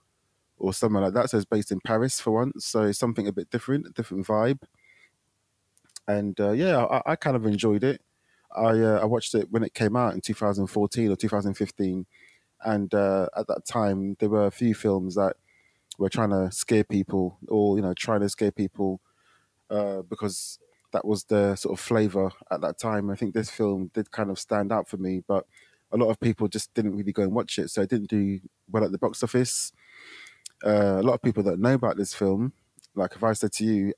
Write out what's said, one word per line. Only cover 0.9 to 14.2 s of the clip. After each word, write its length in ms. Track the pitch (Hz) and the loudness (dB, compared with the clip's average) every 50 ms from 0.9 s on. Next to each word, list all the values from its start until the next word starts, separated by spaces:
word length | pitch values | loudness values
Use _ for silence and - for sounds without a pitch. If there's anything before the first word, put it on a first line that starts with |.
| 107 98 98 | 2 2 2
like 100 | 92 95 | 2 2
that. 160 | 120 117 127 | 2 0 2
So 80 | - 110 | 0 -2
it's 80 | 95 | 0
based 260 | - 113 107 104 - 101 | 0 0 -2 0 -2 -4
in 80 | 95 | -6
Paris 400 | - - 113 110 120 135 - - | -2 0 0 0 2 0 -2 -2
for 120 | - 117 110 | 0 0 2
once. 340 | 113 123 139 - 107 - | 2 2 0 -4 -6 -8
So 160 | - - 113 107 | -2 0 2 2
it's 160 | 104 104 - | 2 2 0
something 280 | 127 120 110 - 101 | -2 -2 0 0 -2
a 60 | 104 95 | -2 -2
bit 180 | 101 85 - | -4 -6 -4
different, 360 | - 117 - - 135 143 - | -6 -6 -2 -2 -2 -2 -2
a 40 | 90 | -6
different 360 | - - 117 - 92 95 95 | -8 -8 -8 -6 -6 -6 -2
vibe. 360 | - 107 107 110 123 139 135 - - _ _ _ _ _ _ _ _ _ _ _ _ _ _ _ _ _ _ _ _ _ _ _ _ _ - - - | 0 2 2 2 2 0 -2 -6 -14 _ _ _ _ _ _ _ _ _ _ _ _ _ _ _ _ _ _ _ _ _ _ _ _ _ -12 -4 -2
And, 300 | 104 101 104 101 95 - | 0 0 0 -2 -2 0
uh, 140 | 101 101 107 | 0 0 2
yeah, 320 | 127 175 190 170 127 117 | 2 2 4 4 4 2
I, 180 | - 127 127 - | 2 2 0 0
I 120 | - 160 | 0 -2
kind 180 | - - 156 131 | 0 0 0 0
of 120 | 120 110 | 2 2
enjoyed 360 | 110 104 98 - 110 104 101 123 | 2 0 2 2 2 2 4 2
it. 180 | 135 139 - - _ _ _ _ _ _ _ _ _ - | 2 0 -2 -6 _ _ _ _ _ _ _ _ _ -4
I, 240 | - 113 113 113 113 | 0 2 4 4 4
uh, 200 | 113 110 107 92 104 | 4 4 4 4 2
I 40 | |
watched 280 | 107 120 117 - - - | 2 0 -2 -2 -2 0
it 160 | 110 - - | -2 0 0
when 140 | 104 113 110 | 0 -2 -2
it 100 | - - | -2 -2
came 220 | - 117 104 107 | 0 0 2 2
out 180 | 123 123 110 90 | 2 0 0 0
in 60 | 92 | -4
two 140 | - - 104 | -4 -6 -4
thousand 340 | - 110 104 98 101 98 92 | -2 0 0 0 0 -2 -2
fourteen 420 | - 107 104 101 - 117 117 104 | 0 0 0 0 0 0 0 2
or 60 | 98 | 0
two 120 | - - 104 | 0 0 0
thousand 260 | 107 104 98 101 98 | 0 0 0 -2 -2
fifteen. 520 | - 104 92 - - 101 95 92 95 92 - _ _ - _ _ _ _ _ _ _ - | -2 -4 -4 -2 -4 -2 -2 -2 -4 -6 -10 _ _ -20 _ _ _ _ _ _ _ -4
And, 300 | 110 107 104 101 90 - | -2 0 0 0 0 2
uh, 340 | 101 101 98 95 98 92 - - | 2 4 4 2 2 0 0 -2
at 120 | - 113 - | -4 -4 -2
that 180 | - - - | -4 -4 -4
time, 500 | - - 117 107 101 98 95 98 98 98 - | -4 -2 0 0 2 0 0 -2 -4 -2 -2